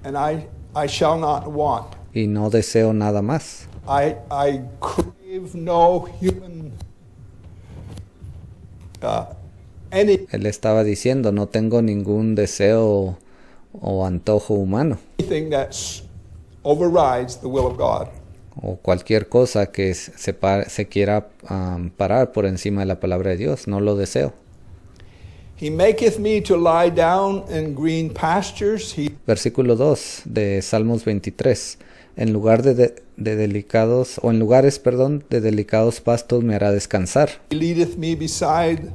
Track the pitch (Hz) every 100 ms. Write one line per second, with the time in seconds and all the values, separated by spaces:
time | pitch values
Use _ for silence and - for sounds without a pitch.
0 | 143 139 147 156 156 - - 147 143 -
1 | 156 165 156 139 - 147 147 117 110 -
2 | - 113 104 104 107 113 107 117 110 110
3 | 104 104 101 151 - - - - - 139
4 | 147 151 - 143 143 135 123 - - -
5 | - - 190 185 180 175 165 170 175 180
6 | - - 185 185 180 170 156 117 - -
7 | - - - - - - - - - -
8 | - _ - - - - - - - -
9 | 117 55 - - - - - - - 190
10 | 208 190 190 104 101 - 113 110 107 101
11 | 123 135 113 101 101 110 110 117 113 104
12 | 98 104 110 107 101 - 101 113 110 101
13 | 95 92 - - - - - 202 101 95
14 | 95 90 - 104 - 104 95 101 156 110
15 | - - - 151 156 147 - - - -
16 | - - - - - - 143 151 175 170
17 | 143 123 127 - 131 131 127 - 123 110
18 | - - - - - - 101 92 - 87
19 | - 110 104 120 123 107 98 - 95 90
20 | - - - 92 95 98 - - 104 -
21 | 101 104 104 - - 98 92 90 87 -
22 | 95 113 127 - 98 92 107 101 95 92
23 | 95 90 95 90 127 143 - 101 104 101
24 | 95 - 143 - - - - - - -
25 | - - - - - - 151 156 196 220
26 | 233 214 208 214 202 180 170 165 175 175
27 | 165 185 196 196 190 160 156 135 160 165
28 | 160 - 160 180 196 - 208 214 - -
29 | 147 - - 107 - - 123 113 143 139
30 | - - - 113 104 98 95 113 110 117
31 | - 101 98 - - 113 - - - -
32 | - - 117 107 110 113 131 120 123 -
33 | - - 107 107 107 101 104 113 113 123
34 | 127 - 117 113 110 127 139 139 - 123
35 | 131 147 - 123 110 107 104 110 113 113
36 | - 117 - 123 117 104 101 101 - 101
37 | 92 131 147 - - 151 165 170 170 170
38 | 160 165 156 - 160 160 170 160 147